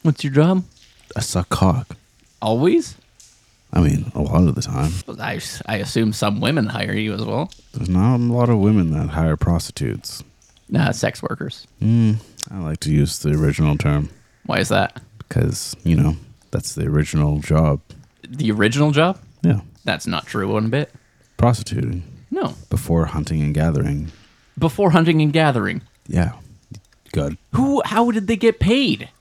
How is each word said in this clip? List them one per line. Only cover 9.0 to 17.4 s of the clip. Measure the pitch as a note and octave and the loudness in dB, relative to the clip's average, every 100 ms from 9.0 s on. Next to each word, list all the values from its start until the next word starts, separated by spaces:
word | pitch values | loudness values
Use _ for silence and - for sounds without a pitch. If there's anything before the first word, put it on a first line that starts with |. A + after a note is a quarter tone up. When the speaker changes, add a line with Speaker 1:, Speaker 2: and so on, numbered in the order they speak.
| D2+ | -2
Speaker 2:
hire | D2+ D#2+ D2+ | 0 0 2
prostitutes. | - E2+ - - C2 G1+ - - - _ _ _ - | 0 0 -2 -6 -6 -6 -10 -16 -18 _ _ _ -4
Speaker 1:
Nah, | - - | 0 0
sex | - - - | 0 -4 -4
workers. | - - - - - _ | -8 -8 -8 -12 -20 _
Speaker 2:
Mm, | G#2+ A#2 A2 G#2+ - - - | 2 4 4 0 -6 -16 -12
I | F#2+ | -8
like | D#2+ D#2 | -8 -6
to | D2+ | 0
use | D2+ C#2+ - | 2 2 0
the | D2+ | -2
original | D2+ D2 C#2+ D#2 D2 | 2 0 2 0 2
term. | D#2 D2 D2+ - _ _ - | 0 0 -2 -10 _ _ -4
Speaker 1:
Why | - | -2
is | F#2+ | 0
that? | G2 G2 - - - | 0 0 -6 -20 -20
Speaker 2:
Because, | - - - - - - | -4 -2 0 -2 -10 -6
you | E2+ D#2 | 0 2
know, | D2 D#2+ - - _ | 2 0 -10 -20 _
that's | - - - | -8 -6 -4
the | - | 0
original | D2 D2 D#2 D2 | 0 0 0 0
job. | D2 | 0